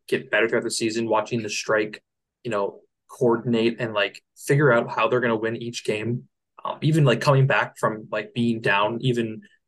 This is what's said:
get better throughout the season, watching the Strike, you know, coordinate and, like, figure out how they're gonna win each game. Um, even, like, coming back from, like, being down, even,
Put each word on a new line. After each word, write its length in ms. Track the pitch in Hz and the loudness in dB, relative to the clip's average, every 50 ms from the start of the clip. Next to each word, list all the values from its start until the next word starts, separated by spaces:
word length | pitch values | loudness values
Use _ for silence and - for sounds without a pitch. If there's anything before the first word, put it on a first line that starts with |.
| _ | _
get 240 | - - - - - | -4 -4 -4 -4 -2
better 180 | - 107 113 113 | 0 0 2 2
throughout 140 | 120 117 113 | 0 0 -2
the 80 | 113 | -2
season, 400 | - - 117 110 110 117 117 113 | -4 -2 -2 -2 -2 -2 -2 0
watching 320 | 110 110 107 - 123 113 107 | 0 0 0 0 -4 -4 -4
the 80 | 104 | -4
Strike, 520 | - - - - 110 107 107 104 - - _ _ _ _ _ _ _ _ - | -6 -6 -4 0 0 0 0 -2 -4 -12 _ _ _ _ _ _ _ _ -8
you 80 | 120 | -4
know, 300 | 107 101 101 92 - - - _ _ _ _ _ | -4 -2 -2 -4 -6 -10 -18 _ _ _ _ _
coordinate 720 | - - 127 120 117 113 - 127 117 113 110 117 117 113 | -6 0 2 2 2 2 0 0 2 2 2 2 0 -2
and, 120 | 123 113 110 | -6 -4 -2
like, 300 | 104 101 98 - - _ _ _ | -2 -2 -2 -4 -8 _ _ _
figure 380 | - - - 147 139 151 139 117 | -8 -2 0 2 4 4 4 4
out 160 | 117 120 120 | 4 2 0
how 180 | - 120 113 117 | -2 0 0 2
they're 120 | 123 117 | 2 2
gonna 160 | 120 120 113 | 2 2 0
win 200 | 110 113 113 117 | 0 -2 -4 -4
each 280 | 113 117 120 120 - - | -6 -8 -10 -10 -8 -4
game. 420 | - 107 107 107 113 123 123 - _ _ _ _ _ _ - - | -4 -4 -4 -2 -4 -4 -6 -6 _ _ _ _ _ _ -12 -10
Um, 140 | - - - | -10 -8 -2
even, 240 | - 151 156 160 147 | 0 2 2 4 4
like, 160 | 131 113 - | 4 4 2
coming 260 | - 147 139 135 131 | 4 4 4 6 6
back 300 | 135 107 104 117 120 - | 4 4 2 0 -2 -4
from, 320 | - - 113 107 107 110 - | -4 -4 -4 -4 -4 -10 -8
like, 220 | 110 107 107 - - | -6 -6 -6 -6 -4
being 300 | 120 120 117 117 110 113 | -2 0 0 0 0 0
down, 340 | 104 101 101 104 107 120 113 123 | 0 2 2 2 0 -2 -2 -2
even, 400 | 131 120 120 117 113 110 107 - - _ _ _ | -2 0 0 -2 -4 -4 -10 -14 -20 _ _ _